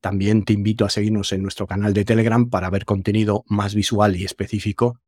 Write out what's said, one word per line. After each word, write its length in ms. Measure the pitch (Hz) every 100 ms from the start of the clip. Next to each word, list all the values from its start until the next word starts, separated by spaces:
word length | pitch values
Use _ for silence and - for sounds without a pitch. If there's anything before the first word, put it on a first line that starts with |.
También 420 | 95 95 98 110
te 80 | 104
invito 320 | 104 104 107
a 60 | 98
seguirnos 420 | - 104 110 98
en 100 | 95
nuestro 240 | 98 - 98
canal 280 | 98 104
de 100 | 101
Telegram 460 | 98 113 113 117 120
para 180 | 104 90
ver 160 | 98
contenido 600 | - 98 92 107 107 104 -
más 280 | 101 104
visual 420 | 101 98 104 104 90
y 80 |
específico 760 | 95 - 98 104 107 - 120 120